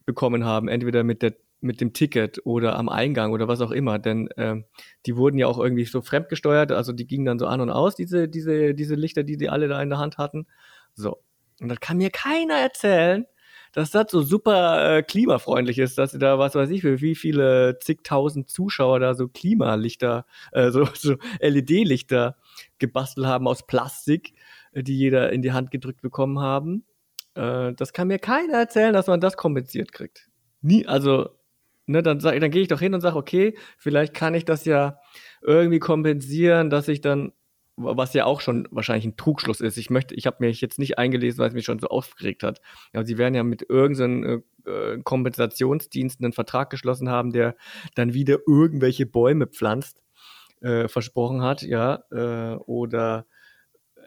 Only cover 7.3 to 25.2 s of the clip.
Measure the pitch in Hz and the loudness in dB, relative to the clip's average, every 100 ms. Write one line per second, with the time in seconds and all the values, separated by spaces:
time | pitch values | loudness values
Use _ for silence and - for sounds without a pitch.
7.3 | 120 - 131 120 123 175 - 180 180 165 | -2 -2 -2 -2 0 0 -2 -2 -2 -2
8.3 | 165 160 151 151 143 151 151 160 - 147 | -4 -2 0 0 0 -4 -4 -2 -4 -4
9.3 | 147 147 147 147 139 143 139 147 - 147 | -4 -4 -2 -2 -2 -4 -4 -4 -4 -8
10.3 | 156 156 _ _ - _ - 104 - _ | -8 -14 _ _ -20 _ -10 -8 -8 _
11.3 | _ _ _ 120 120 - 175 190 - 277 | _ _ _ -10 -10 -4 -2 -2 -2 -2
12.3 | 320 330 302 262 - 208 180 170 196 247 | -2 0 0 0 0 2 4 4 2 -2
13.3 | _ _ - - - 156 208 220 175 139 | _ _ -20 -10 -4 0 0 2 2 2
14.3 | 208 226 196 175 160 151 156 151 196 247 | 2 4 4 4 4 4 2 2 2 2
15.3 | 123 - 127 123 123 131 - 135 135 135 | 2 0 0 0 0 0 0 -2 2 2
16.3 | 135 139 143 139 190 165 131 156 160 160 | 4 2 2 0 0 0 2 0 -2 0
17.3 | 147 135 127 127 127 - 160 - 139 147 | 2 6 6 4 2 -4 -4 -2 0 0
18.3 | 151 131 - 196 - 131 131 127 127 127 | -2 -6 -6 -4 0 2 4 2 0 -4
19.3 | - 175 220 123 107 113 - 123 117 - | -4 0 2 2 0 -2 -2 -2 -2 -6
20.3 | - - 135 123 123 143 - 147 135 240 | -16 -4 2 4 4 2 0 -2 -2 -4
21.3 | 202 147 143 127 175 220 127 - 127 120 | -2 2 2 2 2 2 0 0 0 0
22.3 | - _ - - _ 123 131 131 - 131 | -4 _ -20 -20 _ -4 -2 -6 -4 -2
23.3 | 127 127 127 - 127 131 - - 165 - | 0 0 -2 -2 -2 -2 -6 -2 -2 -2
24.3 | _ - - _ 143 131 135 135 131 | _ -20 -20 _ -10 -4 0 2 4